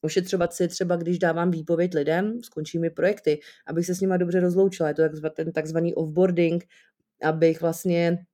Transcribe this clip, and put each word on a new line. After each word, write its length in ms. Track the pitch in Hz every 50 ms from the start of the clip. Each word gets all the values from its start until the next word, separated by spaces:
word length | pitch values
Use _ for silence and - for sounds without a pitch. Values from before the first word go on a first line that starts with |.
| -
Ošetřovat 480 | 156 - 190 180 185 - 175 175 170 -
si 140 | - 180
třeba, 280 | 165 175 - 190 175 175
když 240 | 170 170 165 180 175
dávám 320 | 185 170 160 170 170 180
výpověď 420 | 175 160 156 - 170 165 175 180 180
lidem, 500 | 156 143 151 160 175 196 214 226 240 -
skončí 360 | - _ 156 156 - - 165
mi 100 | 165 165
projekty, 500 | 165 - 180 185 208 - _ 156 151 147 - - - _ _
abych 180 | - 156 165 175
se 100 | 175 180
s 60 | 180
nima 160 | 196 190 185
dobře 220 | 180 180 175 170 180
rozloučila. 500 | 175 180 175 185 196 196 190 - 170 151
Je 60 | 147
to 60 | 156
takzva-, 280 | 160 156 156 156 151 156
ten 220 | 156 - 160 165
takzvaný 420 | 160 160 156 156 160 165 170 170 -
offboarding, 720 | - 165 156 151 175 185 190 180 170 170 165 165 175 - _ _ - _ _ _ _ _ _ _ _ -
abych 380 | 156 160 160 151 160 160 -
vlastně, 560 | 175 165 165 - - 190 170 170 170 170 175 180 - _